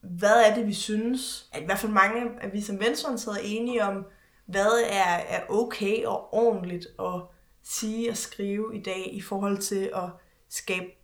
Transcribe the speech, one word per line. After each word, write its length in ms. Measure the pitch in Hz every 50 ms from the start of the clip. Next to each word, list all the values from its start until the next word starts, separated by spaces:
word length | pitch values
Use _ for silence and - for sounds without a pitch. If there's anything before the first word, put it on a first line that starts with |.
| -
hvad 400 | 180 175 175 196 202 220 233 233
er 80 | 214 208
det, 120 | 240 233
vi 80 | 208 202
synes, 720 | - - - 214 214 226 233 254 254 - - - - - _ -
at 100 | - 156
i 20 |
hvert 140 | 175 196 196
fald 140 | - 214 208
mange 380 | 196 196 208 220 233 247 233 233 - -
af 100 | 196 190
vi 80 | 208
som 200 | 208 - 202 190
venstreorienterede 580 | - 240 302 - - 302 254 208 - 220 208 196
er 40 | -
enige 400 | 208 208 226 233 247 247 233 208
om, 220 | 202 202 196 190 - - - _ _ _ _ _
hvad 240 | - 180 196 196 214 233 240 233 -
er, 260 | 202 196 190 180 175 175 - -
er 120 | - - - -
okay 560 | - 208 240 - - - 208 196 214 226 240
og 300 | 233 196 - - - -
ordentligt 520 | 214 233 233 214 190 180 175 180 175 175 - - -
at 220 | 190 185 180 180 175 - - _ _ _ _ _ _
sige 460 | - - - - 214 220 226 233 233
og 60 | 220
skrive 600 | - - - - - 202 202 202 208 214 220 226
i 60 | 208 -
dag 280 | 190 185 190 185 190 -
i 80 | 202
forhold 380 | 185 - 202 196 196 202 202 190
til 320 | 196 - 202 196 190 - -
at 140 | 185 180 180 185 - _ _ _ _ _ _
skabe 360 | - - - - 190 180 185 180 - _